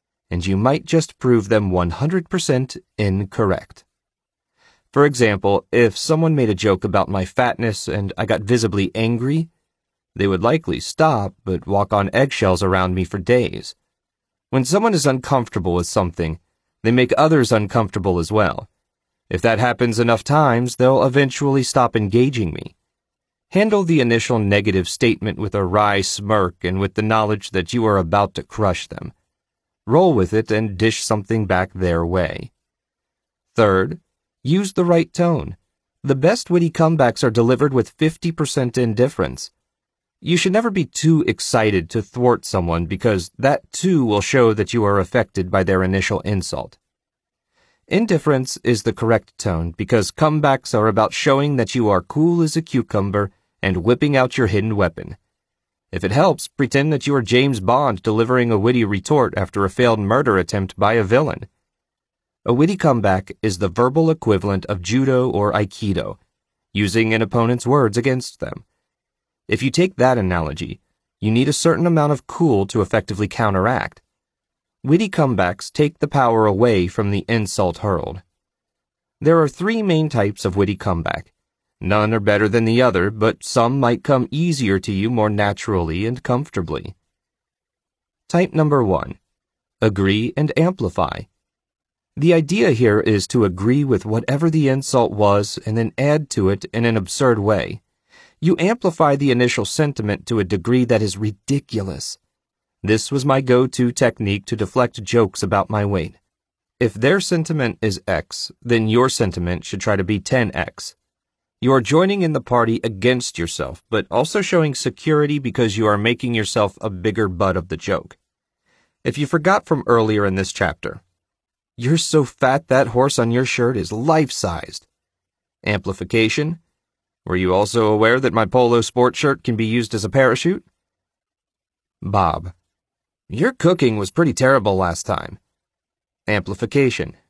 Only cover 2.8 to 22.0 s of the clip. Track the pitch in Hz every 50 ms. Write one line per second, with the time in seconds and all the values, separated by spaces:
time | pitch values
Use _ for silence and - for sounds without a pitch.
2.8 | - _ _ - 107 101 95 98 101 98 - - 110 98 90 76 - - - _
3.8 | - _ _ _ _ _ _ _ _ _ _ _ _ _ _ _ _ _ _ _
4.8 | _ _ - 143 143 151 143 120 123 110 101 95 - 101 101 - - _ - 117
5.8 | 120 110 - - - - 160 156 165 160 156 143 127 107 101 92 - 104 95 90
6.8 | - 101 92 101 92 - 98 98 95 92 - - 127 123 117 - 120 113 104 -
7.8 | - - - 104 98 95 - - 113 104 113 - 107 101 123 120 113 107 90 101
8.8 | 98 - - 107 113 113 120 113 120 135 147 160 165 165 _ _ _ _ _ _
9.8 | _ _ _ _ _ _ - - 98 101 95 87 90 117 143 160 - - - -
10.8 | - - - - 160 160 143 110 101 95 - _ - 95 95 82 - - 98 101
11.8 | 101 98 107 104 98 92 - 113 135 139 - - 107 95 92 85 101 95 92 92
12.8 | 92 92 92 92 90 82 - 101 85 - 120 123 117 - 50 - - - - _
13.8 | _ _ _ _ _ _ _ _ _ _ _ _ _ _ - 135 127 127 160 202
14.8 | 220 233 208 160 135 147 131 127 127 - 143 131 117 - - 107 85 92 87 87
15.8 | 85 - - - 95 90 82 - 85 80 80 - _ _ _ _ _ _ _ _
16.8 | - 107 123 127 127 123 - - 147 160 160 147 123 - 123 110 104 98 - 123
17.8 | 110 95 - 104 90 98 90 87 82 - 104 110 104 85 - - - - _ _
18.8 | _ _ _ _ _ _ _ _ _ - - 90 - 120 113 101 123 123 117 -
19.8 | 123 120 110 110 120 117 117 110 - - 143 156 151 139 117 117 123 123 - -
20.8 | 127 127 135 127 - 135 123 139 143 135 127 - 143 143 135 139 127 - - 143
21.8 | 123 120 - 113